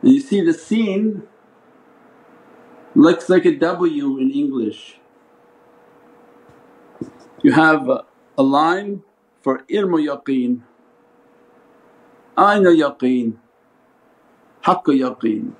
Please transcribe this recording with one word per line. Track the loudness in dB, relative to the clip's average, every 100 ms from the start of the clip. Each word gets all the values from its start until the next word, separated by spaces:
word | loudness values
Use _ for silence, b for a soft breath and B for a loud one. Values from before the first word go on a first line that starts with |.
And | 4
you | 2
see | 2 -2
the | 0
scene | -2 -2 -2 -2 -2 -2 -4 -14 _ _ _ _ _ _ _ _ _ _ -20 _ -20 -20 -20 -4 4
looks | 4 4 2
like | 2 2
a | 0
W | -2 -2 -4 -2 -6 -2
in | -2
English. | -2 -4 -4 -6 -8 -20 -20 _ _ _ _ _ _ _ _ _ _ _ _ -20 _ _ -20 _ _ -20 -18 -18 -18 -20 0
You | 2
have | 4 4 2 0
a, | -4 -4 _ _ -2
a |
line | 0 2 0 -2 -6 -12 _ _ _ _
for | -6 -6 -4
ilmu | -4 -2 -2 -4
yaqeen, | -6 -6 -4 -2 -4 -8 _ _ _ _ _ _ _ _ _ _ _ _ _ _ _ _ 0
aynu | 2 4 4 4
yaqeen, | 2 -2 -2 -2 -4 -8 _ _ _ _ _ _ _ _ _ _ _ _ -2
haqqu | -2 0 0
yaqeen. | 0 -4 -4 -4 -8 -14